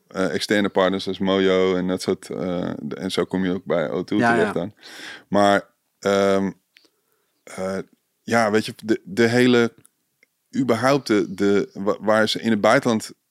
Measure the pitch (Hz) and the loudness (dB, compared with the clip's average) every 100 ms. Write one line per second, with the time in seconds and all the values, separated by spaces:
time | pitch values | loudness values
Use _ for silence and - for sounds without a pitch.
0 | _ 95 92 98 - 104 98 101 92 95 | _ -4 -4 -2 -2 -2 0 0 0 0
1 | 98 95 95 98 95 92 92 90 92 95 | -6 -4 0 2 2 2 2 0 -2 -4
2 | - 92 - - 90 90 87 - - - | -4 -6 -6 -8 -6 -4 -6 -6 -10 -8
3 | 92 90 90 92 92 92 - 85 78 85 | -6 -4 -2 -2 -2 -4 -2 -2 -2 -4
4 | 87 156 117 110 107 90 104 - - - | -2 0 2 2 0 -4 -8 -12 -20 -20
5 | - - - 98 101 98 - _ _ _ | -18 -18 -2 2 4 2 -2 _ _ _
6 | 98 98 98 98 98 - _ _ _ _ | 0 2 2 2 -2 -6 _ _ _ _
7 | _ _ _ _ - - 95 95 - _ | _ _ _ _ -18 -10 -8 -8 -10 _
8 | _ _ - 113 107 110 110 - 110 110 | _ _ -2 0 2 2 -2 -6 -2 -2
9 | - 101 117 120 123 120 117 - _ _ | -2 0 2 4 4 4 2 -2 _ _
10 | _ _ _ _ _ 151 123 113 127 143 | _ _ _ _ _ -4 0 2 2 0
11 | 120 104 - 98 101 101 - - 98 - | 2 0 0 0 2 2 0 -4 -4 -2
12 | 104 107 110 - 113 107 107 135 127 110 | 0 2 2 -2 -2 2 4 4 2 -2
13 | - - _ | -4 -18 _